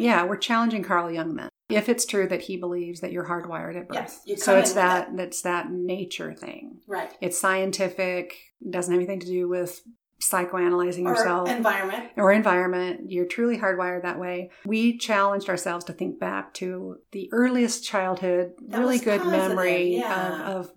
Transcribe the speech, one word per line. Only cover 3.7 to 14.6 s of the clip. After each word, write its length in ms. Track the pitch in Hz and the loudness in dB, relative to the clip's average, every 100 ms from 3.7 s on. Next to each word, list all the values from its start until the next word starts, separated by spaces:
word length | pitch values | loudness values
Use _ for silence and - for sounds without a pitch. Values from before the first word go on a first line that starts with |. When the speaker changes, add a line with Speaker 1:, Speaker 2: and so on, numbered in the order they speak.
| 175 | -8
Speaker 1:
at 60 | 180 | -8
Speaker 2:
Yeah, 80 | - | -6
Speaker 1:
birth. 200 | - - - | -8 -10 -8
Speaker 2:
you 100 | 403 | -2
Speaker 1:
So 180 | - | 6
Speaker 2:
come 80 | 190 | 6
Speaker 1:
it's 100 | 190 | 6
Speaker 2:
in 40 | 202 | 4
with 60 | |
Speaker 1:
that, 260 | 180 180 - | 4 2 0
Speaker 2:
it. 80 | 185 | -6
Speaker 1:
that's 240 | 180 - | -6 -6
that 260 | 180 175 - | -2 -2 -4
nature 600 | 180 180 185 180 - 160 | -4 -4 -4 -6 -8 -10
thing. 460 | 160 - - - - - | -12 -14 -14 -16 -18 -10
Speaker 2:
Right. 240 | 190 - - | -8 -8 -6
Speaker 1:
It's 160 | 180 - | -4 0
scientific, 1000 | 196 190 190 185 190 180 185 180 180 - - _ - | 2 2 0 0 -2 0 -2 -2 -6 -12 -20 _ -6
doesn't 240 | 180 175 | -4 2
have 60 | 175 | 2
anything 200 | 180 190 | 2 -2
to 80 | 175 | -4
do 200 | 180 175 | -2 0
with 340 | 180 175 - - - _ _ | 0 -4 -8 -18 -20 _ _
psychoanalyzing 840 | - 190 180 185 175 175 180 180 180 | 0 0 0 2 2 4 2 0 2
Speaker 2:
Or 60 | - | 2
Speaker 1:
yourself. 340 | 180 180 180 | 4 2 0
Speaker 2:
environment. 600 | 240 220 196 190 214 233 - | 2 2 0 -2 -4 -8 2
Speaker 1:
Or 140 | 196 | 6
environment. 760 | 208 214 180 180 180 180 170 190 | 6 6 4 2 0 -2 -6 -6
You're 160 | 180 175 | -4 -2
truly 320 | - 240 226 | 0 0 2
hardwired 440 | 208 185 180 180 | 0 0 -2 -2
that 160 | 180 180 | -4 -4
way. 300 | 180 180 185 - | -6 -6 -10 -12